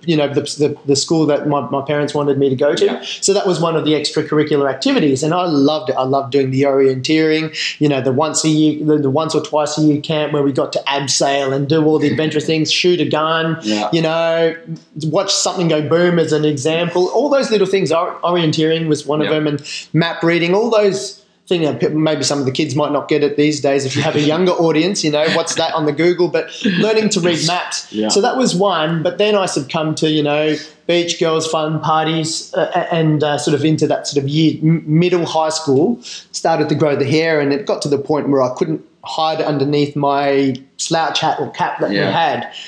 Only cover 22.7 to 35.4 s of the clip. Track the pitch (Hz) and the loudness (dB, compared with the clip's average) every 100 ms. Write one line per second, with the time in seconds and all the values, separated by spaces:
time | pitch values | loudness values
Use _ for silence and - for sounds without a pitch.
22.7 | 127 147 143 - 151 143 147 151 143 139 | -2 0 -2 0 0 2 2 0 2 0
23.7 | 139 131 - 151 147 147 156 180 170 165 | 0 0 -2 0 0 2 2 2 2 2
24.7 | 151 175 196 156 147 156 165 160 - 165 | 2 0 0 0 0 0 0 -2 -2 -2
25.7 | 160 151 143 170 175 175 160 - - 226 | -2 -2 0 2 2 0 0 -4 -4 -2
26.7 | 175 208 220 214 190 175 160 156 175 - | 0 2 2 0 0 0 0 0 -2 -4
27.7 | - - 214 214 202 233 254 226 175 202 | -10 -8 -4 0 2 2 2 0 2 0
28.7 | 170 156 165 180 175 208 208 180 165 131 | 0 -2 -2 -2 0 0 2 0 -4 -4
29.7 | 170 156 147 156 156 147 147 156 151 - | -4 -4 -2 0 0 0 0 0 -2 -6
30.7 | - - 175 170 - 165 160 160 160 156 | -10 -2 0 0 -2 0 0 0 -2 -2
31.7 | 156 165 156 156 160 156 - - 185 156 | -2 0 0 0 -2 -4 -6 -6 -2 -2
32.7 | 180 - 170 160 151 151 143 - 147 156 | -2 -2 0 2 2 2 0 0 2 2
33.7 | 151 147 151 - 143 135 151 156 - 156 | 2 0 -2 -2 -2 0 2 2 2 2
34.7 | 160 151 156 175 175 160 160 | 2 2 2 4 2 0 0